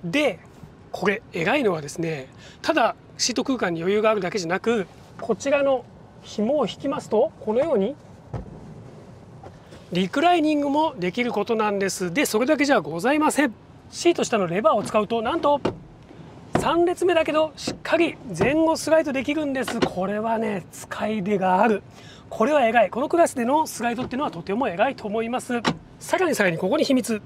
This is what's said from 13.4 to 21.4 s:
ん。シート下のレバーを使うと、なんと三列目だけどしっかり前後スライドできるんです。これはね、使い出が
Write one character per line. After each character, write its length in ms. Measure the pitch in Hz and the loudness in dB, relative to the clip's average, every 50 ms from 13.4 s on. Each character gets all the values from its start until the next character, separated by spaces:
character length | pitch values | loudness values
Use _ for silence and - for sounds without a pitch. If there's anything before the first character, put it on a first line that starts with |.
| 302 | 2
ん。 80 | 277 208 - - - - - - - | 0 0 -6 -20 -20 -20 -20 -20 -18
シ 200 | - - - 349 | -14 0 2 2
ー 20 | 339 | 2
ト 100 | - 247 | 2 0
下 140 | - - 214 | 0 0 0
の 100 | 190 165 | 0 0
レ 140 | 170 190 | -2 2
バ 100 | 226 320 | 2 2
ー 20 | 285 | 2
を 80 | 226 269 | 2 0
使 140 | - - 220 | 0 0 0
う 60 | 208 | 0
と、 160 | - 233 226 | 0 -2 -2
な 140 | 220 233 311 | -2 -2 -2
ん 60 | 339 | 0
と 180 | - 285 285 277 - - - - - - - - - - - - - - - - - - - - | 2 2 0 2 0 -4 -6 -6 -16 -20 -20 -20 -20 -20 -20 -20 -20 -20 -20 -20 -20 -4 -4 -2
三 260 | - 233 294 339 349 | 0 2 2 4 2
列 200 | 339 349 - 359 | 2 2 2 2
目 80 | 349 359 | 2 4
だ 120 | 320 320 | 4 2
け 80 | - 294 | 2 2
ど 180 | 311 311 311 - - | 2 2 0 -2 -8
し 140 | - - | -8 -8
っ 40 | - - - | -8 -8 -4
か 140 | - - 330 | 0 2 2
り 180 | 339 302 - - - 247 180 156 | 2 2 0 -6 -12 -12 -4 0
前 140 | - 240 285 | 0 2 4
後 240 | 311 320 320 320 269 | 4 4 2 2 0
ス 120 | - - | 2 2
ラ 120 | 311 320 | 4 4
イ 20 | 320 | 4
ド 80 | 302 | 2
で 120 | 262 269 247 | -2 -4 -2
き 100 | 285 294 | -2 -2
る 100 | 320 302 | -2 -2
ん 60 | 285 | -2
で 140 | 269 262 240 | -2 -4 -4
す。 160 | - - 233 | -4 -2 -2
こ 260 | 196 185 - 180 185 196 | -4 -2 -2 -4 -4 -4
れ 100 | 202 214 | -4 -4
は 200 | 220 226 226 220 | -2 -2 -2 -2
ね、 260 | 226 214 - 175 - - | -2 -4 -4 -6 -8 -12
使 360 | - - - - - - - 214 | -18 -18 -14 -14 -8 -6 -4 -4
い 120 | 220 220 | -4 -4
出 160 | 180 190 208 | -2 -2 -2
が 240 | 190 | 0